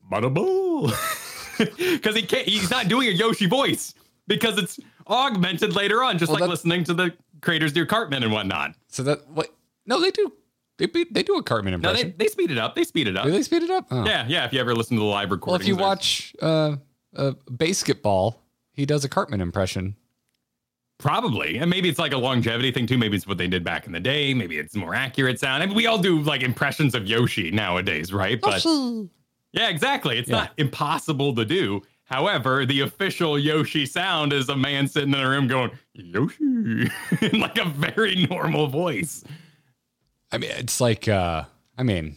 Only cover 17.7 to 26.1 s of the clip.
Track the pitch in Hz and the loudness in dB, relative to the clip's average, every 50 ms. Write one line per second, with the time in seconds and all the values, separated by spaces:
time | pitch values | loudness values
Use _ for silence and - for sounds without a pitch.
17.7 | 196 - - - 131 - - 104 98 95 92 110 117 _ _ _ _ _ _ _ | 0 0 0 0 -2 0 2 2 2 4 2 0 -2 _ _ _ _ _ _ _
18.7 | _ - 143 143 147 151 139 135 - 190 202 - 135 104 92 85 85 101 95 92 | _ -4 0 0 0 0 0 0 -2 -2 -2 0 -2 -4 -2 -2 0 0 0 0
19.7 | - 98 92 95 101 _ _ _ _ _ _ _ _ _ _ _ _ _ _ _ | -2 -4 -6 -6 -8 _ _ _ _ _ _ _ _ _ _ _ _ _ _ _
20.7 | _ _ _ _ _ _ - 143 151 202 247 208 110 92 73 76 85 113 156 175 | _ _ _ _ _ _ -2 0 2 2 2 2 0 0 -2 -2 -2 -2 0 0
21.7 | 180 185 180 180 143 - 165 147 135 131 120 131 131 123 110 113 113 117 123 131 | 0 2 2 0 0 0 -2 0 0 0 0 0 0 2 2 0 0 0 0 0
22.7 | 123 139 123 107 131 123 117 107 101 98 - 95 98 85 - 90 90 90 85 90 | 0 0 0 2 2 2 2 2 2 0 -2 -4 -4 -2 -2 0 0 0 -2 -2
23.7 | 85 - - - 87 82 90 123 139 151 147 139 135 127 104 85 82 76 76 - | -4 -4 -6 -8 -10 -4 -2 -2 0 0 0 0 0 -2 -2 -4 -6 -6 -8 -6
24.7 | - 101 90 82 90 117 135 135 - - 135 127 127 - - 135 131 139 170 196 | -6 -6 -6 -2 -2 -2 -4 -2 0 0 0 0 0 0 -2 -2 0 0 -2 0
25.7 | 196 220 226 226 226 214 175 190 | 0 0 2 2 2 2 2 2